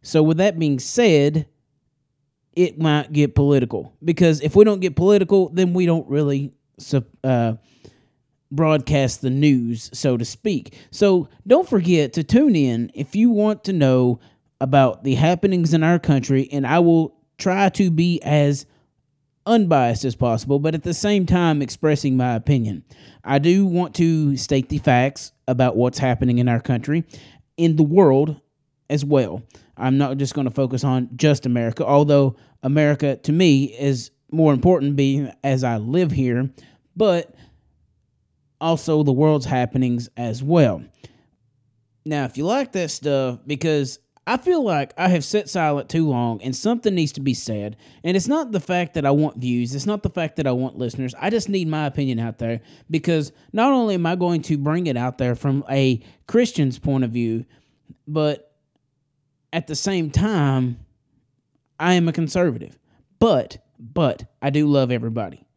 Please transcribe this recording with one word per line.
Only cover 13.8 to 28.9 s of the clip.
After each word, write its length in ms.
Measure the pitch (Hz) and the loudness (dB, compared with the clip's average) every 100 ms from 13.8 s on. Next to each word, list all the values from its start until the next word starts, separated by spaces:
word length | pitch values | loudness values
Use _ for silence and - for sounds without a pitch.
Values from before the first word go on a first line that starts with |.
| 135 127 123 120 _ _ _ _ | 2 4 2 -2 _ _ _ _
about 420 | 135 139 131 - | 2 4 4 0
the 120 | 135 127 | -4 0
happenings 580 | 160 175 196 180 165 | 2 2 0 0 2
in 100 | 160 | 2
our 140 | 160 175 | 2 2
country, 500 | - 139 - 135 139 | 2 0 2 -2 0
and 140 | 143 127 | -4 0
I 120 | 165 | 2
will 400 | 170 165 160 _ _ _ | 4 4 0 _ _ _
try 300 | 190 190 196 | -4 0 0
to 200 | - 190 | 2 0
be 320 | 160 175 170 | 2 0 -2
as 460 | - 151 143 143 - _ _ _ _ _ _ _ - | 0 2 2 0 -8 _ _ _ _ _ _ _ 0
unbiased 580 | 233 185 151 120 110 131 | 2 4 2 2 0 -4
as 100 | 113 | -2
possible, 440 | 120 113 131 143 | -2 -2 -2 -2
but 160 | 151 156 | 0 -4
at 80 | |
the 100 | 175 | -6
same 320 | 165 208 208 175 | -4 0 0 2
time 380 | 180 170 151 | 2 2 0
expressing 540 | 135 - 156 151 143 131 | -4 -2 0 0 0 0
my 180 | 123 113 | 0 -2
opinion. 480 | 117 139 107 95 _ - - _ | 0 0 0 -6 _ -20 -20 _
I 160 | - 139 | -2 0
do 260 | 165 190 196 | 2 2 2
want 300 | 175 180 - | 0 -2 0
to 420 | 165 160 147 131 | 0 2 0 -2
state 320 | - 135 131 | -2 -2 -2
the 80 | 147 | -2
facts 540 | - 123 131 - - _ - | 2 2 0 -4 -18 _ -4
about 280 | 127 127 110 | 0 2 2
what's 220 | 123 - | 0 0
happening 400 | 131 117 127 120 | -2 0 0 2
in 100 | 127 | 2
our 140 | 117 | 0
country, 420 | - 120 - 156 - - - - _ - | 0 -4 -2 -4 -4 -14 -20 -20 _ 0
in 180 | 165 156 | 2 4
the 80 | |
world 560 | 151 175 170 135 156 147 _ _ _ _ | 4 6 6 4 0 -4 _ _ _ _
as 160 | _ | _